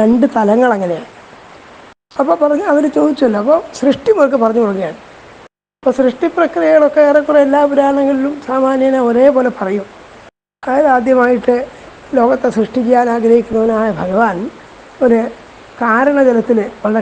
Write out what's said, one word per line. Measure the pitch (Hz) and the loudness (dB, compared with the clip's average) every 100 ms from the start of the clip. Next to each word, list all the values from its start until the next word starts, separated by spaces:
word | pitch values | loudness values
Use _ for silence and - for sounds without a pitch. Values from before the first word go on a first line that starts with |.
രണ്ട് | 220 240 262 233 | 2 2 2 0
തലങ്ങൾ | 202 220 254 | 0 2 2
അങ്ങനെയാണ്. | 208 180 160 - - - - - - - - - _ _ - | 0 -4 -6 -10 -20 -20 -20 -20 -20 -20 -20 -20 _ _ -6
അപ്പോൾ | 277 339 | -2 0
പറഞ്ഞ് | 294 294 403 | 0 -2 0
അവർ | 294 294 | 0 0
ചോദിച്ചല്ലോ, | 294 302 277 254 208 | 0 -2 0 -2 0
അപ്പോൾ | 226 320 - - | 0 -2 -2 -4
സൃഷ്ടി | 269 - - | -2 0 0
മുതൽക്ക് | 415 277 262 | 0 0 0
പറഞ്ഞു | 226 220 | 0 0
കൊടുക്കുകയാണ്. | 214 190 170 226 - - - - - _ _ _ | -2 -2 -8 -10 -20 -20 -20 -20 -20 _ _ _
അപ്പോൾ | 262 254 | -4 0
സൃഷ്ടി | 254 240 339 - | -2 -2 -4 -2
പ്രക്രിയകളൊക്കെ | 330 349 320 311 294 302 | -2 -2 0 2 2 2
ഏറെക്കുറെ | 294 294 285 294 277 | 2 2 2 2 2
എല്ലാ | 285 | 2
പുരാണങ്ങളിലും | 285 277 277 277 277 269 277 294 | 2 2 0 0 0 -2 -4 -6
സാമാന്യേന | - 262 262 269 262 262 | -6 -2 0 0 0 0
ഒരേപോലെ | 240 233 277 262 247 - | 0 2 2 2 0 -4
പറയും. | 190 202 196 - - - - _ _ _ | -6 -6 -8 -16 -20 -20 -20 _ _ _
അതായത് | - 262 302 254 | -4 2 4 2
ആദ്യമായിട്ട് | 240 254 247 247 - 240 285 - - - - | 2 2 2 0 0 -2 -4 -14 -20 -20 -4
ലോകത്തെ | 277 233 254 247 | 0 0 0 -2
സൃഷ്ടിക്കാൻ | 226 214 254 233 247 240 233 | -2 -2 -2 0 2 2 0
ആഗ്രഹിക്കുന്നവനായ | 226 233 - 220 226 220 220 165 | 2 2 2 -2 -2 0 -2 -4
ഭഗവാൻ | 180 190 226 180 247 - - - - - | -4 -2 -2 -2 -8 -12 -20 -20 -20 -4
ഒരു | 247 226 226 - - - - - | 0 0 -2 -10 -20 -20 -20 -6
കാരണജലത്തിൽ | 233 226 269 285 262 233 220 226 196 - | -2 0 2 2 2 2 0 -2 -2 -6
വളരെ | 208 220 | -4 -2